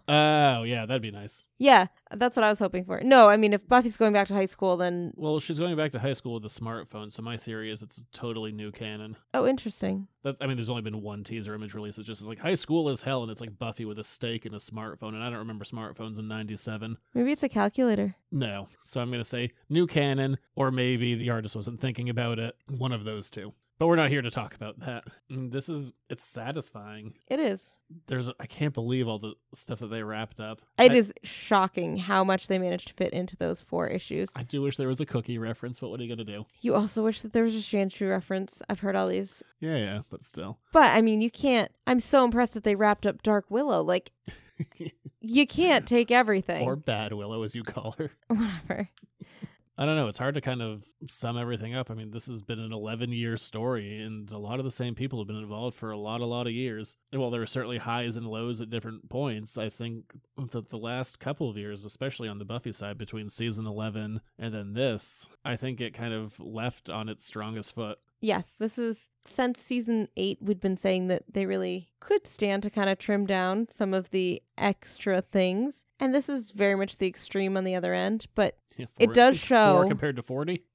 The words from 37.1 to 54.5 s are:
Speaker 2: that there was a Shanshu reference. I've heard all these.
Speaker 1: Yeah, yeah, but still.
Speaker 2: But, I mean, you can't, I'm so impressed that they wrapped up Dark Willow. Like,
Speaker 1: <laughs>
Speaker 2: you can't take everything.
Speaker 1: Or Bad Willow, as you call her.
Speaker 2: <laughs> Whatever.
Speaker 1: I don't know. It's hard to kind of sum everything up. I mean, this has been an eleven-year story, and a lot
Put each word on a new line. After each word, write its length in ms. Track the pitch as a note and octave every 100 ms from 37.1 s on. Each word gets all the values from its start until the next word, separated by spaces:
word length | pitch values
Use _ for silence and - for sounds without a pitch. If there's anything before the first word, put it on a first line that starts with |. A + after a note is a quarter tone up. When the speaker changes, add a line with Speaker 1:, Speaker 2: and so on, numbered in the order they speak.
| G#3+
Speaker 2:
that 120 | A3
there 100 | A3+
was 120 | A3+ A3
a 40 |
Shanshu 480 | G3+ G3+ F#3+ - G3
reference. 520 | F#3+ - F#3+ F#3+ - -
I've 100 | G3
heard 140 | G3+ G3
all 120 | F#3+
these. 320 | F#3 G3 - - -
Speaker 1:
Yeah, 180 | D#3+ D3+
yeah, 220 | G#2 G#2 -
but 140 | -
still. 360 | - - F2 A2 _
Speaker 2:
But, 200 | D#4+ B3+ A3
I 60 |
mean, 180 | A3+ G#3+
you 100 | A#3
can't, 400 | - C#4+ A#3+ - _ -
I'm 120 | B3+
so 240 | - C#4
impressed 300 | B3 A#3 A#3+
that 100 | A3
they 120 | G#3+ G3+
wrapped 300 | G#3 G#3 G#3
up 140 | -
Dark 220 | G#3+ G#3 -
Willow. 320 | A3 D4 F3+
Like, 300 | D#3+ F3+ - _ - - - -
Speaker 1:
<laughs> 600 | - - D#3+ - - _
Speaker 2:
you 260 | A3 B3 C#4+
can't 400 | - F4+ B3+ A#3
take 240 | A#3+ A#3
everything. 520 | A#3+ A3 F#3+ - E3 B2+
Speaker 1:
Or 100 | C#3+
Bad 380 | D3+ G#2+ G#2+
Willow, 300 | G#2 G2+ A2+
as 120 | G#2+ A#2
you 80 |
call 320 | G#2+ - A2 -
her. 140 | D3+ _
Speaker 2:
<laughs> 80 | -
Whatever. 600 | A3 A3+ F3 - - G3 _ - _ - - - _ _ -
Speaker 1:
I 120 | C#3+
don't 80 | D#3
know. 120 | A#2
It's 120 | -
hard 160 | C3 D3
to 60 |
kind 200 | C3 B2+
of 220 | A2+ G#2 - _ D3
sum 260 | - A#2+ A#2+
everything 380 | A#2+ A#2 A2
up. 160 | B2+ B2
I 60 | A2
mean, 160 | A2
this 160 | A2+ B2+
has 160 | A#2
been 160 | G#2 A2
an 120 | A2
eleven-year 640 | A2 G#2+ A2+ A#2+ A#2 A#2 A2+
story, 640 | - G#2+ A#2+ A#2+ G#2 G#2+
and 280 | A2 G#2+ G#2
a 60 | G#2
lot 220 | G#2